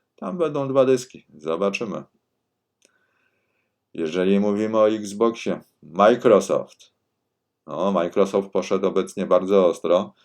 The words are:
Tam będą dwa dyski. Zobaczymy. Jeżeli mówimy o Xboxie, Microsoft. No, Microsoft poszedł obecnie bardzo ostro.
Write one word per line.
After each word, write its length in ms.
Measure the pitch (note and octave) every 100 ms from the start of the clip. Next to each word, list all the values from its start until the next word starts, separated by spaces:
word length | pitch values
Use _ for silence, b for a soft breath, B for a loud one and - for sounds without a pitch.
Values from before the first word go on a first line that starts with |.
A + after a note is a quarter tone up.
| _ _
Tam 220 | G3 F#3
będą 300 | D#3 D3 C3+
dwa 180 | C3+ B2+
dyski. 400 | B2+ - - - D2+
Zobaczymy. 680 | D2+ E2 G2 G2 A2 D#2 C#2 _ _ _ _ _ _ _ _ _ _ _ _ _ _ _ _ _ _
Jeżeli 460 | - D#2+ E2+ F#2 G2+
mówimy 380 | G#2 G2+ G#2+ A2
o 120 | G#2+
Xboxie, 720 | G#2+ G2+ G2+ A2+ A2+ G#2+ - - _
Microsoft. 1080 | D2+ E2+ G#2 B2 B2+ G2 - C#2+ - _ _ _ _ _ _ _ _ _ -
No, 240 | D2 F#2+
Microsoft 580 | F#2 F2 G2+ G2 G2+ F#2+
poszedł 380 | G2 F2+ F#2+ F#2+
obecnie 380 | F#2+ F#2 - F2
bardzo 420 | F2+ F#2 G2 F2+
ostro. 460 | D#2+ E2 F2+ G2+ -